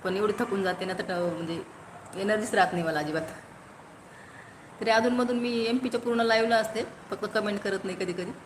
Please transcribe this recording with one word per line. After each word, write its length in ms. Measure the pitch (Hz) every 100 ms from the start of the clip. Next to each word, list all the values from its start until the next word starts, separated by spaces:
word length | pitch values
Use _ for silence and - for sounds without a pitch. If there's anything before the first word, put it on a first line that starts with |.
पण 140 | 190 190
एवढी 160 | 214 208
थकून 240 | 240 196
जाते 220 | 190 180 185
ना, 80 |
तर, 180 | 185 175
अ, 240 | 180 175 160
म्हणजे 280 | 165 165 - - - - - 180
एनर्जीच 380 | 196 214 226
राहत 140 | 220 185
नाही 120 | 175 165
मला 140 | 151
अजिबात. 220 | 151 156 160 - - - - - - - - - - - - - - -
तरी 80 | 220
अधूनमधून 500 | 226 240 247 247 240
मी 260 | 240 233 226
एमपीच्या 320 | 247 254 233
पूर्ण 220 | 240 233
लाईव्हला 340 | 226 226 226 233
असते, 280 | 220 220 359 - -
फक्त 140 | 196 208
कमेंट 260 | 220 208 202
करत 200 | 202 190
नाही 140 | 190 180
कधी 160 | 185
कधी. 180 | 175 180 269